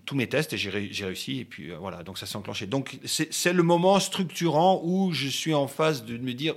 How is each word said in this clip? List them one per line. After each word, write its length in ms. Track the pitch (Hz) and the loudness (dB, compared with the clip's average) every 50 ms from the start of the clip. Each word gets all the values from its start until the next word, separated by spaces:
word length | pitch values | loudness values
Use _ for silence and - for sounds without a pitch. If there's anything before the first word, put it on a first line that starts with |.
| - | -10
tous 100 | - 135 | -4 -2
mes 120 | 139 113 | -2 -2
tests 260 | - - 139 156 - - | 0 0 0 0 0 -4
et 40 | |
j'ai 120 | 98 104 98 | -4 -4 -4
ré-, 180 | 95 104 101 95 | -4 -4 -6 -6
j'ai 120 | 104 98 101 | -6 -6 -6
réussi. 360 | 95 92 92 - 131 135 131 | -6 -6 -6 -8 -8 -8 -8
Et 60 | 101 | -10
puis, 260 | - - - 73 80 | -12 -14 -14 -12 -12
euh, 60 | 85 | -12
voilà, 260 | 78 92 95 85 87 82 | -10 -10 -10 -10 -10 -12
donc 140 | 98 92 | -12 -12
ça 80 | - 104 | -12 -10
s'est 120 | - - | -8 -8
enclenché. 300 | 107 98 - 104 - 107 | -8 -8 -8 -8 -8 -4
Donc, 320 | 95 127 139 135 - - - - | -2 -2 -2 -4 -4 -10 -12 -6
c'est, 300 | - - - 156 - - | -4 -2 -2 -2 -2 -4
c'est 180 | - - 175 | 0 2 4
le 120 | 180 180 170 | 4 6 6
moment 360 | 170 175 170 180 190 202 190 | 6 6 6 6 6 6 6
structurant 800 | 190 - - - 190 151 - - 170 165 143 151 175 190 190 151 | 4 2 -2 -2 -2 -2 -2 0 0 2 4 6 6 6 6 4
où 300 | 156 170 180 190 190 185 | 2 0 2 2 2 2
je 160 | 160 127 139 | 0 -2 -2
suis 260 | 135 127 - - 160 156 | -2 -4 -2 -2 0 2
en 140 | 143 139 | 2 2
phase 380 | 123 - - 156 156 151 127 110 | 0 0 2 2 2 2 0 -4
de 120 | 117 117 | -8 -8
me 140 | 117 127 127 123 | -6 -6 -6 -4
dire, « 220 | 127 151 160 - | -2 -2 -4 -4